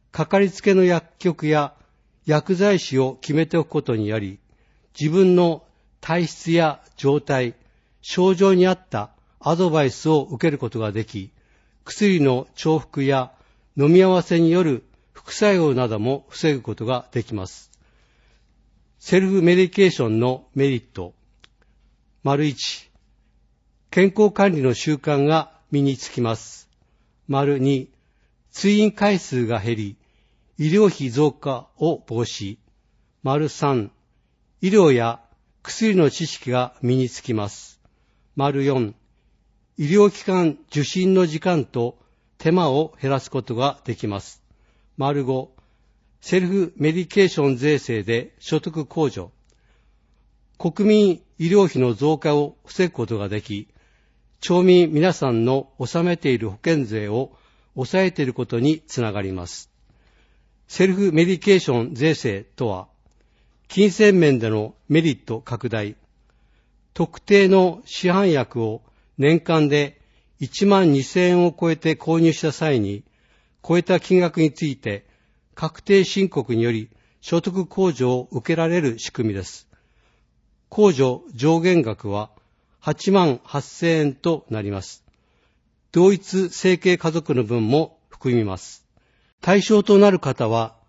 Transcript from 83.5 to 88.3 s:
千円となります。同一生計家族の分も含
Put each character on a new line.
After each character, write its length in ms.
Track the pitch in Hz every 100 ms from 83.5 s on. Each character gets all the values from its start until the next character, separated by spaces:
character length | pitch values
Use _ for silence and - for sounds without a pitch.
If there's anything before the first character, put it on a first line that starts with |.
| 143
千 360 | - - 170 160
円 140 | 147
と 320 | 135 170 151 -
な 140 | 110
り 80 | 101
ま 120 | 98
す。 220 | - - _ _ _ _ _ _ _ _ _
同 220 | 165 185
一 380 | 185 - 185 180
生 280 | - 190 175
計 180 | 180 175
家 140 | 165
族 240 | 160 151
の 80 | 127
分 240 | 107 117 107
も 320 | 143 156 _ _
含 260 | - 131